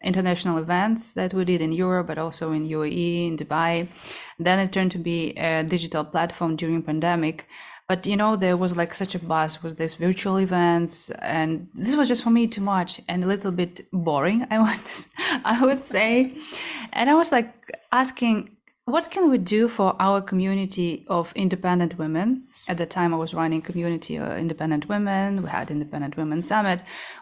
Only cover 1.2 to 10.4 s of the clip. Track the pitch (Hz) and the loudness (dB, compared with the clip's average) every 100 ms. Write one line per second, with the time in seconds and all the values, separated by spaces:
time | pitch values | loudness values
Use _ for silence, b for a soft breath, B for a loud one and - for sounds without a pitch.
1.2 | 185 190 180 175 160 165 185 180 175 156 | -2 0 2 2 2 0 2 2 0 -4
2.2 | 160 156 165 156 156 156 151 175 170 170 | -4 -4 -2 -2 -2 -2 -2 -2 0 0
3.2 | 175 160 - 151 165 170 175 - B B | -2 -4 -2 0 0 0 -4 -10 B B
4.2 | B B 170 185 190 190 185 185 170 170 | B B 2 2 2 2 0 0 -2 -2
5.2 | 160 - 165 160 160 180 165 160 151 170 | -2 -2 0 0 0 -2 -2 -4 -2 0
6.2 | 170 - 170 156 165 165 156 156 170 175 | -2 -2 -2 -2 -2 -2 -2 0 2 2
7.2 | 156 156 - B B B - 185 185 202 | 0 -4 -10 B B B -4 -2 0 2
8.2 | 214 220 185 180 185 175 170 - 190 180 | 2 2 2 2 2 0 -2 -2 -6 -6
9.2 | 165 160 156 160 165 160 160 - 170 185 | -2 0 0 -2 -8 -4 -6 0 0 0
10.2 | 196 190 | 0 0